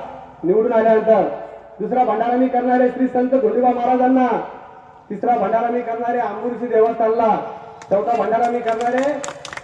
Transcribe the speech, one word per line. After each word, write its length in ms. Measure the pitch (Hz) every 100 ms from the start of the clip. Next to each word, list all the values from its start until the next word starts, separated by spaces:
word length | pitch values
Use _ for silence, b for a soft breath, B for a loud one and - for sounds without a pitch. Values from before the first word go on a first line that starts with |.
| - - - -
निवडून 280 | 160 214 240
आल्यानंतर, 500 | 226 220 220 214 214 - - - - - -
दुसरा 240 | 196 247
भंडारा 320 | 247 214 233 247
मी 120 | 254
करणार 320 | 247 247 247
आहे 80 | 247
श्री 180 | 247 254
संत 280 | 254 254
गोंडोबा 360 | 262 220 220 247
महाराजांना, 560 | 240 240 254 254 262 247 220 - - - - - - -
तिसरा 260 | 202 240 233
भंडारा 320 | 196 226 240
मी 120 | 240
करणार 300 | 226 226 240
आहे 80 | 247
आंबुर्शी 480 | 214 214 240 233 240
देवस्थानला, 720 | 226 226 226 220 233 220 - - - - - -
चौथा 320 | 196 226 233
भंडारा 280 | 202 226 240
मी 80 | 240
करणार 360 | 220 226 240
आहे 180 | 254 277 269 - - - -